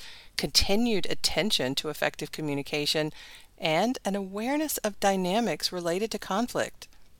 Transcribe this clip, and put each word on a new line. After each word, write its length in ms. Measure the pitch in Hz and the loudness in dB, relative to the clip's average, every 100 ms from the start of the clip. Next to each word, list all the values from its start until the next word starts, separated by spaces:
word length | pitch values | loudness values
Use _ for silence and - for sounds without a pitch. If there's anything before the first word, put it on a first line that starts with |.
| - - - - | -6 -16 -10 -4
continued 680 | - - - 202 240 208 - | 2 2 4 4 4 4 2
attention 640 | - - - 190 - 127 139 | 2 0 2 2 2 0 0
to 140 | 156 | -2
effective 420 | 147 147 - 151 | -2 -2 -2 -8
communication, 800 | - 156 143 139 151 147 160 156 - - - - - | -4 -2 -2 -2 -2 0 0 0 -4 -18 -18 -20 -4
and 400 | 175 156 220 262 - | 0 4 2 0 -2
an 100 | 196 | -2
awareness 640 | 196 202 233 294 311 - | -4 -4 -2 0 0 -2
of 200 | 214 196 | -2 2
dynamics 720 | 202 196 180 196 226 156 - | 2 4 2 2 2 0 -2
related 400 | 180 170 175 220 | -2 -2 0 -2
to 80 | 208 | -4
conflict. 680 | - 190 240 160 110 - - - - - | -2 -2 0 0 -2 -4 -20 -20 -20 -20